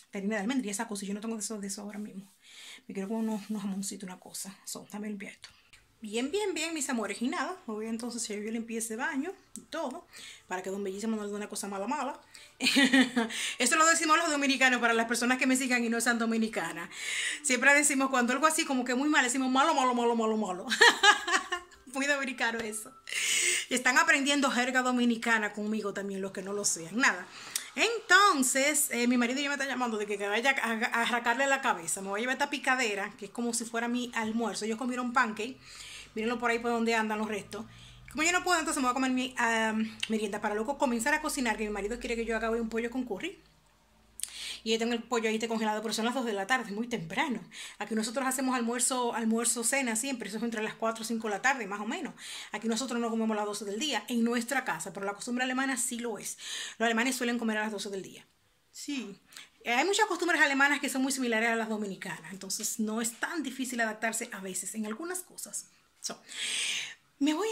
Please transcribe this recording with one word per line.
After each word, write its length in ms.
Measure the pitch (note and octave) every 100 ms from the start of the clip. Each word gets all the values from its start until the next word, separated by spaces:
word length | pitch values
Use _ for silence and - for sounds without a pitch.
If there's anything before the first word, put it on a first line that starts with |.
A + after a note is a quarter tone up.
| -
de 60 | G3+
harina 180 | G3 A3
de 60 |
almendra 260 | G3 C4+ G3+
y 40 |
esa 160 | G3+ A3+
cosa, 180 | G3+ F#3+
yo 80 |
no 80 | G#3
tengo 140 | A3+ A3+
de 60 |
eso, 180 | G#3 G#3+
de 60 | G3
eso 140 | G3+
ahora 160 | G3+ G#3
mismo. 300 | G#3+ F#3+ G3 _ - - - - -
Me 60 |
quiero 140 | G3 G3
comer 160 | A3+
unos, 260 | A3 G#3+ G3+
unos 120 | G#3+
jamoncitos, 460 | G3 F#3+ G3 G3 F#3
una 120 | F#3
cosa. 340 | - - F#3+ G3 -
So, 180 | -
déjame 240 | - G#3 G#3+
limpiar 240 | G3+ G3
esto. 160 | - - - _ - _ _
Bien, 280 | G#3+ A3 C4+
bien, 240 | G4 G#4
bien, 180 | D#4+ D#4+
mis 140 | D#4+ C#4
amores. 300 | A#3+ G#3 G3
Y 60 | A#3+
nada, 280 | F4 C#4+ F#4 -
me 80 |
voy 140 | G#3+ A3
entonces, 400 | A3+ A#3+ A3+ -
ya 80 | G#3
yo 160 | G#3
limpié 260 | A3+ A3+ A3+
ese 180 | A3 A3
baño 380 | D4+ C#4 E4 G4 _ -
y 60 |
todo, 440 | - D#4 C#4+ D#4 - - - - -
para 140 | F#3
que 80 | F#3+
don 140 | G3+
Bellísimo 320 | G3 G3 A3 G#3+
no 80 |
le 60 | G#3
dé 60 | G#3
una 140 | G#3
cosa 180 | G#3 G3
mala, 200 | G3+ G3+
mala. 320 | D4 B3+ - - - - -
<laughs> 0 | C4 C4+ C4 C4 B3+ A#3+ A3+ - - -
Eso 180 | B3 D#4+
lo 100 | D#4+
decimos 280 | E4 E4 D#4+
los 120 | E4+
dominicanos, 500 | D4 C#4 C4 C4 B3
para 140 | A3+
las 140 | A3+ A3+
personas 320 | A#3 A#3+ B3+
que 80 | C4+
me 80 | B3+
sigan 280 | C4 B3
y 60 | A#3
no 100 | A#3
sean 180 | A#3+ A#3
dominicanas. 680 | A3+ A3+ A3 G#3+ E3 E3 F3 - - - - -
Siempre 320 | - B3 C4+
decimos, 380 | C#4+ D4 C4+ C4+
cuando 220 | C4 A#3+
algo 120 | C4 D#4
así 200 | D#4+ D#4+
como 200 | B3+ B3
que 80 |
muy 160 | B3 D4
mal, 140 | D4+
decimos 260 | B3 C4+ C4
malo, 240 | C4 D#4+
malo, 220 | D4 B3+ A#3+
malo, 200 | A#3 A#3
malo, 220 | A3 A3
malo. 300 | G3 F3+ B3
<laughs> 40 | G#3+ A4+ G4+ G4+ G4+ - F#4 - F4+ - - -
Muy 140 | C4 C#4+
dominicano 520 | C#4+ C4 C4 A#3 A3+
eso. 320 | A3 G#3+ - - - - - - - - -
Y 40 |
están 240 | B3 B3+ C#4+
aprendiendo 540 | E4 D4+ C#4 C#4+ C4+
jerga 300 | A3 B3 C4
dominicana 720 | B3+ B3 A#3+ A3+ A#3 A3+ G#3
conmigo 400 | G#3+ G#3 A3 G3
también, 280 | G3 G3 G3
los 120 | F#3+
que 80 | G3
no 100 | F#3+
lo 140 | G3+ G3+
sean. 320 | F3 E3 G#3
Nada. 280 | C4 F#3 F#3 - - - -
Entonces, 1160 | - G4 A#4 - F#4 G4+ D#4 B3+ C4+ C#4+ D4 -
eh, 160 | A#3+ A#3+
mi 100 | B3
marido 220 | A#3 C4+
ya 80 | C#4+
me 80 | C#4
está 100 | C4+
llamando 320 | B3 B3 G#3+
de 80 | G#3
que, 120 | G3+
que 100 | G3+
vaya 280 | G#3+ C4 C4+
a, 100 | A3+
a 300 | A3 A#3+ A#3
arrancarle 440 | A3+ A#3+ A#3 B3 C#4
la 140 | C4+
cabeza. 400 | C4 F3+ E3 -
Me 80 | F#3+
voy 100 | G3+
a 20 |
llevar 120 | B3+ B3+
esta 140 | C#4+
picadera, 640 | C#4+ C4 B3+ A#3 G3 G#3 -
que 80 | G3
es 60 |
como 220 | - A#3+
si 100 | A#3
fuera 240 | A3+ A3+ A#3
mi 240 | B3 B3
almuerzo. 520 | A3+ A3 A3+ A3 F#3+ G#3+
Ellos 120 | A3
comieron 360 | B3 B3 B3
pancake. 440 | A#3+ A#3 G#3+ A#3 C4 - - - - - A3
Mírenlo 240 | A3 A#3+
por 120 | A#3
ahí 80 | A#3
por 120 | A#3+
donde 240 | A#3 A3+ A3+
andan 220 | G#3+ G#3+
los 100 | G#3+
restos. 380 | G#3 - G#3 A3+ - - - -
Como 120 | B3+
yo 80 | D#4+
no 120 | F4+
puedo, 160 | F4+ E4+
entonces 220 | D#4+ D#4
me 60 | B3
voy 40 |
a 20 |
comer 180 | B3 C4
mi, 240 | B3+ B3+ -
ah, 360 | A#3 A3+ A3 A3 A3 - -
merienda 320 | A3 G#3+ G#3
para 140 | G#3+ G#3
luego 220 | A3 C#4
comenzar 360 | C#4+ A#3 B3
a 80 | D4+
cocinar, 360 | D4+ C#4+ A#3+ G#3
que 80 | G#3+
mi 40 |
marido 300 | G#3 G3+ A#3
quiere 160 | A#3+ A#3
que 100 | A3+
yo 100 | A3
haga 140 | A3+
hoy 100 | A#3
un 80 | A3+
pollo 200 | A3+ A#3
con 140 | C4
curry. 340 | B3 G3 E4+ G4+ _ _ _ _ _ _ _ - - - - -
Y 80 | A3
yo 80 | A3+
tengo 140 | A3+
el 100 | A#3
pollo 260 | A#3 A#3+ A3
ahí 80 | A3 A3+
congelado, 340 | A3+ G#3+ G#3+
pero 100 | A3
son 120 | G#3+ A3+
las 100 | C4
dos 100 | A#3
de 80 |
la 140 | G3+ G3
tarde, 240 | C4 A3
muy 160 | G3+ A#3+
temprano. 520 | A3+ E3 F#3+ D4+ A#3 - - - -
Aquí 160 | G#3
nosotros 320 | A3 A3 A#3 C4
hacemos 300 | C4 C4 B3
almuerzo, 580 | A#3 A#3+ - B3+ A#3+
almuerzo, 500 | A3+ A3+ A3+ A#3 B3
cena 320 | A3+ C#4 B3+ A3
siempre, 320 | C#4 C4 G3+
eso 100 | G#3+
es 60 |
entre 200 | A#3 A3
las 100 | G#3+
cuatro 300 | - A3+ A3+
o 20 | A3
cinco 220 | A3+ A3
de 80 | G3
la 60 |
tarde, 240 | B3+ C4+ G3
más 140 | G3+
o 40 | G#3+
menos. 300 | E4 A#3+ - - - -
Aquí 160 | G#3+ A3+
nosotros 320 | A3+ C4 A#3+
no 120 | A#3
comemos 240 | A3+ A3 G#3+
a 60 |
las 40 | G#3
doce 200 | G#3 G3+
del 120 | G#3
día, 260 | D#4 A3 -
en 160 | A#3+
nuestra 420 | A#3 A#3+ A3+ C4+ C4
casa, 260 | D#3+ G3
pero 140 | F3+ G3
la 80 |
costumbre 300 | G3+ - A#3+
alemana 340 | B3+ B3+ C4+ B3+
sí 220 | - A#3
lo 180 | A#3 G#3
es. 220 | - - - - - -
Los 80 | A3+
alemanes 280 | A3+ B3+ B3+
suelen 220 | A#3+ A#3+
comer 200 | A3+ G#3+
a 60 |
las 100 | G#3+
doce 180 | G3+ G#3
del 100 | G3
día. 240 | E3 - - _ _ _ _
Sí. 440 | - - C#4+ G3+ F#3+ _ - - _
Eh, 80 | G#3+
hay 140 | A#3+ E4
muchas 220 | G4+ G#4
costumbres 340 | F4 F4 D#4+
alemanas 380 | D4+ C4+ C#4 C#4
que 100 | C4+
son 140 | C4
muy 80 | C4+
similares 380 | C4+ B3 A3 A#3
a 60 | A3+
las 140 | A3
dominicanas, 640 | G#3+ G3+ F#3 F#3 D#3+ E3+
entonces 460 | F#3+ F#3+ - A3 -
no 220 | G#3+ A3
es 100 | A#3 -
tan 240 | C#4+ E4+
difícil 360 | C4 - C4 A#3+
adaptarse 480 | A3+ G#3+ A3+ A3 A3+
a 80 | G3+
veces 340 | F#3+ F#3 F#3+
en 140 | A3 G#3+
algunas 320 | A3 E4+ F4+
cosas. 480 | - - A3 - - _ _ _
So, 180 | - - - - - - - - - - _ -
me 140 | C#4+ D#4
voy 120 | A4